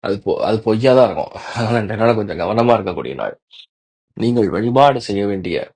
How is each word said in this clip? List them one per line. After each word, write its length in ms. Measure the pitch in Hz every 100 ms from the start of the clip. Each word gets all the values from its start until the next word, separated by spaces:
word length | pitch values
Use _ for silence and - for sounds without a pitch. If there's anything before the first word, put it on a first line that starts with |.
அது 100 | - 101 98
பொ-, 160 | - -
அது 100 | 110 113
பொய்யா 260 | 110 131 127
தான் 100 | 117
இருக்கும். 240 | 80 - - -
அதனால 260 | 120 113 117
இந்த 120 | 104 110
நாள் 160 | 113 110
கொஞ்சம் 200 | 101 82
கவனமா 340 | 87 110 120 113
இருக்கக்கூடிய 380 | 98 87 64 67
நாள். 120 | 52 - _ - - _ _ _ _ -
நீங்கள் 340 | 110 120 98
வழிபாடு 460 | 82 117 127 143 131 -
செய்ய 160 | 101 101
வேண்டிய 240 | 98 90 82 -